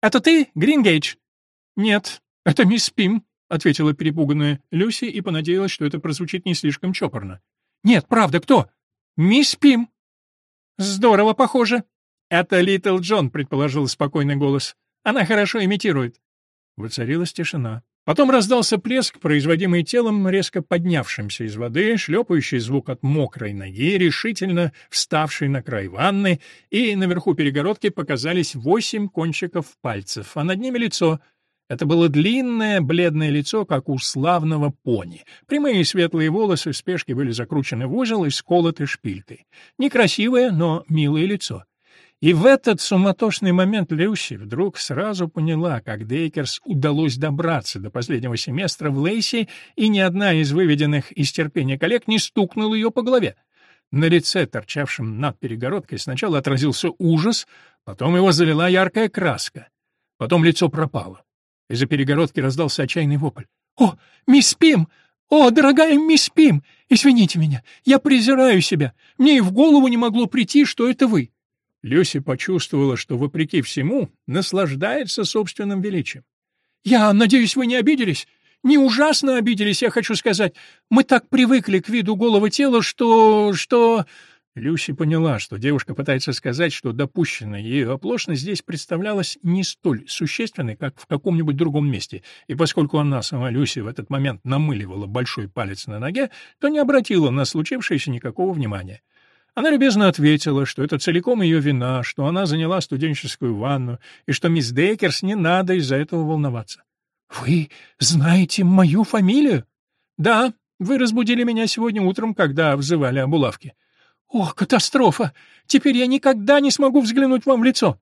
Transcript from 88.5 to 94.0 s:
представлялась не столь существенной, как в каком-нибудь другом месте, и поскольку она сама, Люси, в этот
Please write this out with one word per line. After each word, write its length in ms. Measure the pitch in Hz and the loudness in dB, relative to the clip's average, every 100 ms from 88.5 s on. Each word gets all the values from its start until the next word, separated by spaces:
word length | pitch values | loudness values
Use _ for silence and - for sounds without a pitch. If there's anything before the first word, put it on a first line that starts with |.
| 196 | -8
представлялась 760 | - 160 - 170 202 208 175 - | -8 -12 -8 -6 -4 -4 -6 -6
не 180 | 175 180 | -2 -2
столь 420 | 180 - 190 117 - | -2 -4 -4 -4 -6
существенной, 680 | - 151 - 226 - 127 | -8 -6 -6 -8 -6 -8
как 240 | 107 139 - | -6 -10 -12
в 80 | - | -8
каком-нибудь 480 | 143 196 170 160 | -6 -2 -2 -2
другом 340 | 139 165 147 147 | -2 -2 0 -2
месте, 360 | 113 - 104 - - _ | -4 -8 -14 -18 -20 _
и 80 | 127 | -2
поскольку 420 | 160 - 147 156 | -2 0 0 0
она 240 | 147 135 | -2 -2
сама, 280 | 110 139 127 | -6 -6 -4
Люси, 280 | 120 143 - | -2 -2 -4
в 80 | 104 | -10
этот 240 | 120 | -12